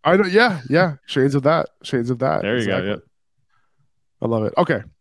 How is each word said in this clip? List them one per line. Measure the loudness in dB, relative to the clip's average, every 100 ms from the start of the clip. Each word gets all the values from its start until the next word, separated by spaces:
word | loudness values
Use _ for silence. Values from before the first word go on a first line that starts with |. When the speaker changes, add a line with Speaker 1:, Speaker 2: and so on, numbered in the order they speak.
Speaker 1:
I | 4 2
know, | 4
yeah, | 2 2 0 0
yeah. | 2 2 -2
Shades | -6 0 2
of | 2
that. | 2 0 -2 _
Shades | -6 -4 -2
of | -2
that. | -2 -2
Speaker 2:
There | -2
you | -2
Speaker 1:
Exactly. | -2 -2 -4
Speaker 2:
go. |
Yep. | -8 _ _ _ _ _ _ _ _ _ _ _ _
Speaker 1:
I | -4
love | -2
it. | -2 -2
Okay. | 0 -2 -6 _